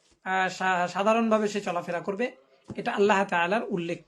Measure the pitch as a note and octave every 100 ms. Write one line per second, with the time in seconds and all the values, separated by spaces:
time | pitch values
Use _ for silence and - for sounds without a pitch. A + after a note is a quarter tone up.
0 | _ _ F#3 F#3+ F#3 F#3 F#3 F3+ F3 F3+
1 | G3+ A3+ A3+ G#3+ G#3 G#3 G3+ F3 F3 E3+
2 | E3+ G3 B3+ - _ _ - - A#3 G#3+
3 | G3+ G3 G3 F3 F3 A3 - F#3+ E3+ D#3+